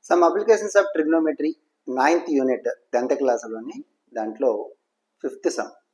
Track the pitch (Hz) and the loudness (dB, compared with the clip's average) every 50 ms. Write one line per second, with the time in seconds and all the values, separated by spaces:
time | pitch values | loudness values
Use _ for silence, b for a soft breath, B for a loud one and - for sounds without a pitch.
0 | _ - 170 175 170 170 170 202 208 226 220 208 208 202 202 202 190 - 196 160 | _ 2 2 4 4 4 2 0 4 4 2 2 2 2 2 2 2 2 -2 -2
1 | 151 151 165 165 160 151 139 135 147 156 165 _ _ _ _ _ _ - 127 127 | 0 2 2 2 2 0 -2 -2 -4 -4 -4 _ _ _ _ _ _ -6 -2 2
2 | 131 151 170 170 - 175 151 135 131 131 127 - - 120 - _ _ _ - 120 | 2 4 2 2 0 0 0 0 2 2 0 -2 -2 -6 -8 _ _ _ -2 -2
3 | 127 123 139 135 139 127 120 113 - 110 113 110 113 143 196 262 294 _ _ _ | 0 0 -2 0 2 0 0 0 -4 -10 -12 -12 -12 -12 -14 -14 -18 _ _ _
4 | _ _ - 117 110 110 110 - 135 123 107 104 - - - _ _ _ _ _ | _ _ -8 -8 -8 -8 -6 0 0 0 0 0 -6 -10 -16 _ _ _ _ _
5 | _ _ _ _ - 135 - - - 170 - - 104 - - _ _ _ | _ _ _ _ -10 -10 -10 -4 -4 -4 -4 -4 -8 -10 -14 _ _ _